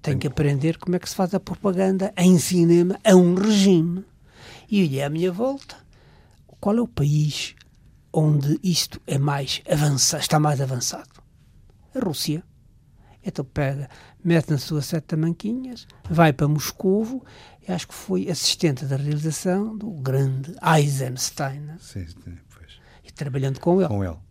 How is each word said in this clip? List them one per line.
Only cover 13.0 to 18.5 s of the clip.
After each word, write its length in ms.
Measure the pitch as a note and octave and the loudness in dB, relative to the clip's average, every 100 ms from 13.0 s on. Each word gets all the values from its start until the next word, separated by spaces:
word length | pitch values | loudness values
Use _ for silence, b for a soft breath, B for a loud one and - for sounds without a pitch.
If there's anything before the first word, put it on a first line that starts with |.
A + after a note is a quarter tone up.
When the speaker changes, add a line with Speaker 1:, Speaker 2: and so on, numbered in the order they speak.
| b b G3 | b b -10
Speaker 2:
Então 160 | - | -8
pega, 440 | C3+ - C#3 C#3 C#3 B B B | -8 -4 -2 -4 -10 B B B
mete 280 | F3 E3+ - | 0 2 2
na 80 | D3 | -2
sua 220 | - D3+ | -2 -6
sete 260 | C3+ - - | -4 -6 -4
tamanquinhas, 800 | D#3 D#3+ E3 G#3 B3 B3+ A#3+ - b - | -2 -2 -2 -6 -6 -8 -14 -20 b -4
vai 240 | E3 D#3+ | 4 4
para 140 | C3 C#3+ | 4 0
Moscovo, 760 | D3+ - - F#3+ G3 A3 C4 B B B B - | 0 -4 -4 0 0 0 -6 B B B B -8
e 60 | |
acho 160 | F3+ - | -8 -8
que 60 | |
foi 360 | - - F#3 F#3+ | -16 -4 -4 -2
assistente 540 | D#3 - | -2 -2